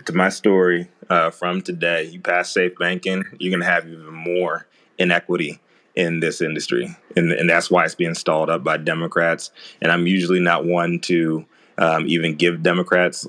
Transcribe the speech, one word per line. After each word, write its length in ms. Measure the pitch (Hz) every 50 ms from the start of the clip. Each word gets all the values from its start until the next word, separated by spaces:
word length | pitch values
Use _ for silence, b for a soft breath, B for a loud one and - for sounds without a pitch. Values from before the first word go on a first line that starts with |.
to 100 | - -
my 160 | - 92 92 95
story, 600 | 95 - - 107 98 92 92 90 87 85 87 - _ - - -
uh, 220 | 90 85 82 82
from 320 | - - 90 90 90 95
today. 420 | 90 - 90 82 85 85 85 80 80
You 160 | 82 85 90
pass 300 | - - 87 90 87 -
safe 260 | - 98 92 90 - -
banking, 460 | 87 87 92 90 - 95 92 92 95 - - -
you're 120 | 92 92
gonna 200 | 92 87 87 92
have 180 | 87 85 82 82
even 260 | 82 80 78 78 80
more 520 | 82 80 87 87 90 90 82 78 80 - _ b b b b b -
inequity 640 | 92 90 87 85 - - 90 85 82 73 82 - _ b b b b b b
in 240 | - 87 82 85 82
this 200 | 80 80 76 -
industry. 560 | 87 78 76 73 - - - 60 60 60 - - _ - -
And, 160 | 87 85 82
and 180 | 82 - 85 85
that's 200 | 82 85 - -
why 140 | 92 87 80
it's 120 | 80 -
being 180 | - 87 82 82
stalled 340 | - - 87 80 78 78 78
up 140 | 82 80
by 140 | - 80 80
Democrats. 720 | 80 78 82 80 80 85 82 - 87 85 82 82 78 - - B B B B B B
And 80 | - 82
I'm 160 | 85 87 87
usually 340 | 87 95 92 87 85 92 90
not 240 | 90 85 85 76 78
one 360 | 85 87 87 85 87 87 85
to, 440 | - - 87 85 82 80 80 80 80 _ b b b b b b
um, 280 | 85 82 80 80 78
even 300 | 71 85 82 80 82 78
give 260 | 76 85 85 85 80
Democrats 640 | 80 90 87 92 90 - 92 90 90 87 - - -